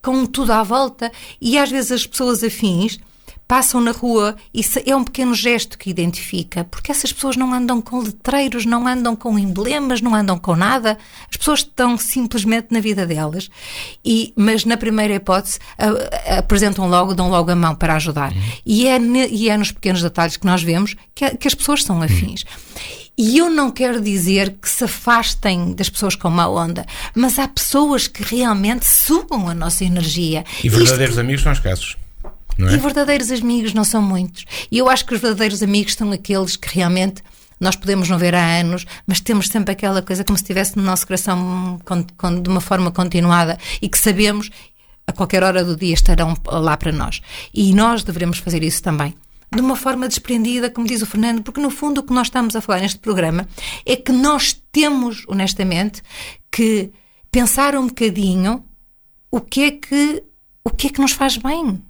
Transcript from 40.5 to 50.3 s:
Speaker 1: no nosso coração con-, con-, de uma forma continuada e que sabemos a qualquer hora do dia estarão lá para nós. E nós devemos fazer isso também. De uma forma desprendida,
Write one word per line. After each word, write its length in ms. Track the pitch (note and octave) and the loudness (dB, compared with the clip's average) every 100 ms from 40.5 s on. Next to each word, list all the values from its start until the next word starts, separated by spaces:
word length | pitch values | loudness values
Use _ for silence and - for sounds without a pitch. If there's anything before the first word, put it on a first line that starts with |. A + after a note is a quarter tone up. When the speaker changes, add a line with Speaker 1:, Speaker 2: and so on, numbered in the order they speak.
| F#3 F#3+ G3+ | -2 -2 0
Speaker 1:
no 40 | |
nosso 240 | G3 F#3 - | 0 -2 -2
coração 720 | F#3 G3+ F3+ F3+ F3+ F#3 F3 | -4 -2 -2 -2 -4 -4 -8
con-, 220 | - F3 E3+ - | -4 -4 -4 -4
con-, 240 | F#3 F3 | -2 -2
de 80 | F3 | 0
uma 140 | F#3 | -2
forma 280 | - F#3+ F3+ | 0 0 0
continuada 680 | F3 F3+ F3 F3 F3 E3 E3 - - | 0 0 2 4 4 2 -2 -8 -6
e 80 | G3+ | -2
que 80 | - | 0
sabemos 500 | A3 F#3+ G#3 G#3 G#3 - - _ _ - - | 2 4 2 2 -6 -14 -20 _ _ -12 -10
a 60 | |
qualquer 300 | E3+ F#3 F#3+ | -4 0 2
hora 180 | F#3+ F#3 | 2 2
do 140 | F3 D#3 | 0 -2
dia 160 | F#3 | 0
estarão 420 | E3 - E3 E3 E3 - | 4 6 6 2 -2 -4
lá 320 | E3+ D#3 D3+ | -2 0 0
para 120 | D#3+ | -2
nós. 280 | D#3 - - - - - | -4 -4 -8 -12 -16 -8
E 220 | - G3 | 0 4
nós 280 | F#3+ A3+ A#3 | 6 4 2
devemos 360 | - E3 F3 F3 | -4 -4 -4 -4
fazer 240 | - E3 | -4 -2
isso 180 | D#3+ - | -2 -2
também. 320 | F3+ D3+ D3 - _ - _ | -2 -2 -4 -8 _ -20 _
De 60 | A3 | 0
uma 160 | C4 C4 | 0 0
forma 320 | C4+ C4 B3+ | -2 -2 -4
desprendida, 600 | - - | -6 -2